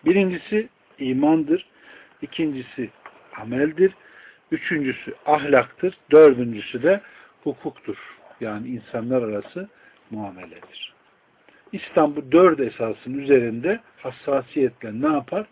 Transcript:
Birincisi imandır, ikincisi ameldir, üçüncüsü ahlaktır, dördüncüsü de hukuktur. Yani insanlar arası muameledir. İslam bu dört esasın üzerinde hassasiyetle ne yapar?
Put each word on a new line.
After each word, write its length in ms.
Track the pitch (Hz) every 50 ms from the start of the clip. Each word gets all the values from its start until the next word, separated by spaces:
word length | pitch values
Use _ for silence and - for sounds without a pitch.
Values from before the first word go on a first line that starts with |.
| _
Birincisi 640 | - 185 196 196 185 180 160 - - 214 214 226 254 _ _ _ _ _ _
imandır, 640 | 277 - - 131 143 151 160 160 151 139 160 185 - _ _ _ _ - - - - _ _ _
ikincisi 680 | - 139 - - 165 156 143 131 123 - - - 123 104 _ _ _ - _ _ _ _ -
ameldir, 540 | - 107 113 120 131 143 156 156 156 185 190 190 _ _ - - - - - _ _ _ _
üçüncüsü 640 | 160 156 - - 180 151 143 131 127 - - - 107 - _
ahlaktır, 720 | - 151 151 139 147 139 127 117 - - _ - 185 185 _ _ _
dördüncüsü 720 | 151 156 160 147 131 123 123 120 113 104 104 - - 123 120
de 180 | 160 190 208 - - - - - _ _ _ _
hukuktur. 540 | 147 131 - - 151 131 - _ - 98 - - - - _ - - - _
Yani 260 | 120 110 107 104 117
insanlar 540 | 127 127 110 104 - - 117 113 120 131 127
arası 480 | 117 107 107 101 98 - - 175 190 208 _ _ _ - _ _ _ _
muameledir. 840 | 113 107 104 98 90 92 90 85 80 - - - - - - - _ _ _ _ _ _ _ _ _ _ _ _ _ _ _ -
İslam 440 | - 202 - - - 175 156 147 143
bu 160 | 147 139 131
dört 280 | 147 165 185 180 156 139
esasın 540 | 131 113 - - 120 113 104 - - 123 131
üzerinde 680 | 139 139 139 139 127 120 117 110 117 123 170 208 233 _ _ _
hassasiyetle 1040 | _ - 131 123 - - - 139 135 127 - - 151 135 120 127 _ - 110 104 113
ne 60 | 135
yapar? 380 | 151 156 143 127 - - 190 208 -